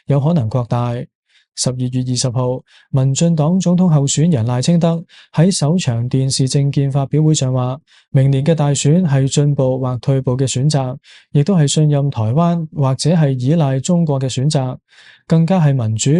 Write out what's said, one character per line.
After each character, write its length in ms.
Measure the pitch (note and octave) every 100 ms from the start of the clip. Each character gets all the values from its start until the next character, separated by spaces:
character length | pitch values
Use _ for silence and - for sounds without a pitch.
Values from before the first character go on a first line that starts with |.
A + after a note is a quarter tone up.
| -
有 120 | C#3
可 140 | C#3+
能 180 | F3 A2+
擴 160 | B2+ A#2
大。 280 | A#2+ A#2+ A#2+ D3+ _ _ _ _ -
十 140 | C3
二 60 | B2+
月 280 | B2+ B2+ B2+
二 80 | B2
十 120 | C3
號， 300 | A#2+ B2+ B2+ - _ _
民 240 | C3+ C3+
進 220 | C3+ E3+ D#3+
黨 240 | D3 F#3
總 160 | F3 F3
統 120 | F#3
候 140 | D3+
選 300 | C#3 - E3+
人 120 | C3+
賴 160 | A2+ B2
清 200 | C3+ E3+
德 240 | E3 E3 - - _
喺 200 | - F3+ -
首 220 | C#3+ F3+
場 320 | C3 A#2 A#2
電 180 | C3+ C3+
視 200 | C3 C3
政 220 | C#3+ C#3
見 180 | C#3 C#3
發 160 | C3+ C3+
表 160 | D3
會 100 | D#3
上 200 | D#3 C3
話， 260 | B2+ B2 C3+ _ _ _
明 180 | C3+ C3+
年 160 | C3+
嘅 120 | D3 D#3+
大 140 | C#3+
選 360 | C#3 C#3+ E3+ F3
係 260 | C3+ C3+
進 220 | - D3
步 240 | C#3+ C3 C3
或 180 | B2+ B2+
退 220 | - C3+
步 160 | C3 B2
嘅 140 | C3+
選 180 | B2+ D3
擇， 280 | C#3+ B2+ C#3 - - _
亦 140 | D3
都 120 | C#3+ F#3
係 120 | C#3+
信 200 | - D3+
任 220 | C#3+ C#3
台 120 | A2+ A2
灣 340 | C#3 E3+ E3+ D#3+
或 180 | - C3 C3+
者 160 | D3
係 260 | F3 D3 C3
依 160 | B2
賴 240 | E3+ C#3 C3+
中 260 | C3 F3
國 160 | D#3+ C#3
嘅 80 | C3
選 220 | B2+ B2
擇， 260 | C3+ B2+ C3 _ _ - - -
更 180 | E3 E3
加 140 | F#3
係 120 | D3
民 220 | C3+ A2
主 160 | A2 C3+